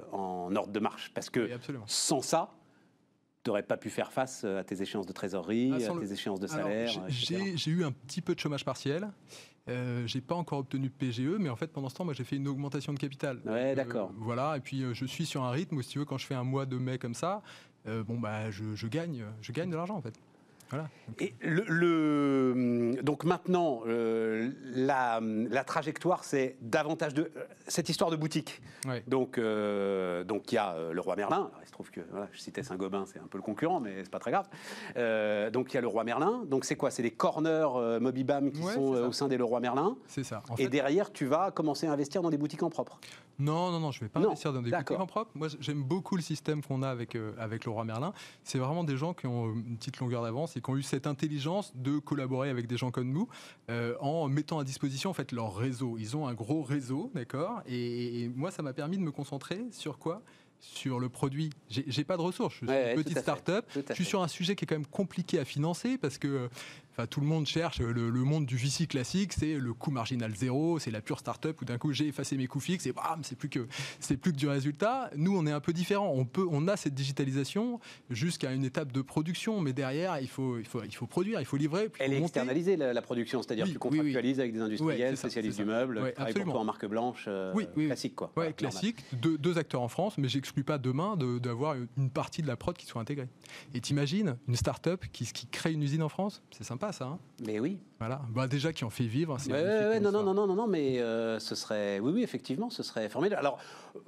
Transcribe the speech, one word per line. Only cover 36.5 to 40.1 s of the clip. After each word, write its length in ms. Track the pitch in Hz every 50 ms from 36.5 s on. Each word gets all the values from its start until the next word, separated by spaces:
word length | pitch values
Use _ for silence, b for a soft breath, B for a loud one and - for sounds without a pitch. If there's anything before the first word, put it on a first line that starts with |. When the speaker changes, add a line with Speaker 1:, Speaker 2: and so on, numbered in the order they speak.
| 135 131 -
Speaker 1:
c'est 120 | - 143
quoi ? 140 | - 147 127
C'est 120 | - - 117
des 80 | 117
corners, 580 | - - - 175 - 156 156 160 160 156 160 143 127
euh, 240 | 127 120 113 117 113
Mobibam 500 | 117 131 127 127 131 127 143 139 139 139
qui 120 | 143 151 165
Speaker 2:
Ouais, 120 | 185 214
Speaker 1:
sont, 180 | 139 135 135 131
Speaker 2:
c'est 40 | 123
Speaker 1:
euh, 40 | 120
Speaker 2:
ça. 60 | 123
Speaker 1:
au 40 | 117
sein 160 | - 143 139
des 80 | 127
Leroy 240 | 120 123 113 120 120
Merlin. 360 | 117 120 120 135 156 202 262 - -
Speaker 2:
C'est 180 | -